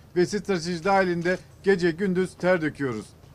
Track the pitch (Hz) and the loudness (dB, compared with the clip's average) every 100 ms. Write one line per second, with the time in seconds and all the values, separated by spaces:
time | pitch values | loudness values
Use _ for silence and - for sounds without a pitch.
0 | - 175 175 202 202 185 165 170 185 196 | -4 0 0 -2 -2 -4 -4 -4 2 2
1 | 185 170 170 185 - - 196 196 175 160 | 2 0 -2 -4 -6 -4 0 2 2 0
2 | 202 180 185 - 175 185 151 - 135 107 | 0 0 -2 -2 0 0 -2 -4 -6 -6
3 | - - - | -10 -18 -20